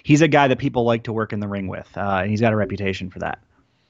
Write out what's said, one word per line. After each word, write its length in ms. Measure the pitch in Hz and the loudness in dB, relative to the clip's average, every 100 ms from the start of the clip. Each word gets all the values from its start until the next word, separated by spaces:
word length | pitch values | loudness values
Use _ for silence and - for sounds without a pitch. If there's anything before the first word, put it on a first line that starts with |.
He's 180 | - 147 | 2 4
a 80 | 160 | 6
guy 200 | 143 139 | 4 4
that 100 | 117 | 2
people 260 | 135 123 | -2 0
like 200 | 117 117 | 0 0
to 100 | 117 | -2
work 180 | 110 107 | -4 -4
in 80 | 107 | -4
the 80 | 104 | -6
ring 180 | 101 95 | -6 -6
with, 220 | - - - | -8 -10 -6
uh, 220 | 101 95 | -2 -2
and 100 | 98 | 0
he's 120 | 107 | 2
got 100 | 117 | 2
a 40 | 107 | 2
reputation 520 | 98 95 98 95 90 | -2 -4 -4 -4 -8
for 120 | 90 | -8
that. 180 | 85 - _ _ _ _ | -10 -10 _ _ _ _